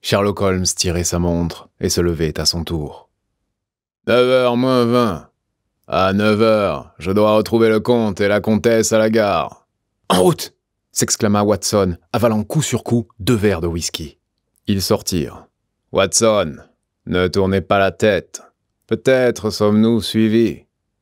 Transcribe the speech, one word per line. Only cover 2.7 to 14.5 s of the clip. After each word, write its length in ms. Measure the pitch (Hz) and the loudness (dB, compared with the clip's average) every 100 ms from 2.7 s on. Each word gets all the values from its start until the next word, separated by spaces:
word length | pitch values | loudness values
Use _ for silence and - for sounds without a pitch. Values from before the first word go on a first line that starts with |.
| 82 71 - _ _ _ _ _ _ _ _ _ _ - | -6 -8 -14 _ _ _ _ _ _ _ _ _ _ 0
Neuf 200 | 120 127 | 2 4
heures 300 | 127 123 120 | 4 2 0
moins 280 | 131 127 117 | 2 2 2
vingt. 440 | 123 113 78 - _ _ _ _ _ - | 2 0 -4 -12 _ _ _ _ _ -4
À 260 | 82 95 | 0 0
neuf 280 | 98 107 104 | 2 2 2
heures, 540 | 110 107 98 71 - - | 2 2 0 -4 -10 -12
je 140 | 85 | -4
dois 240 | 101 107 107 | 0 2 2
retrouver 340 | 104 113 113 | 2 2 2
le 120 | 110 | 2
comte 400 | 107 120 110 92 | 0 0 0 -2
et 60 | 101 | 0
la 120 | 104 | 0
comtesse 540 | - 107 120 113 110 | 0 0 2 2 2
à 40 | 110 | 2
la 120 | 110 | 2
gare. » « 580 | 110 104 82 71 - _ _ _ _ - | 2 0 0 -4 -10 _ _ _ _ -2
En 120 | 92 | 2
route ! » 320 | 175 - - _ _ _ _ | 2 0 -6 _ _ _ _
s'exclama 520 | - 113 - 107 104 | -6 -4 -2 0 2
Watson, 540 | 104 101 - 104 92 85 _ | 2 0 0 0 0 -4 _
avalant 300 | 123 120 110 | 0 0 0
coup 180 | 104 156 | -2 -4
sur 220 | - 117 | -2 -4
coup 240 | - 120 113 - | -2 -2 -2 -6
deux 160 | 95 113 | -2 0
verres 260 | 104 85 | 2 0
de 60 | 85 | -4
whisky. 500 | 85 - - 78 - _ _ _ | -4 -6 -8 -12 -18 _ _ _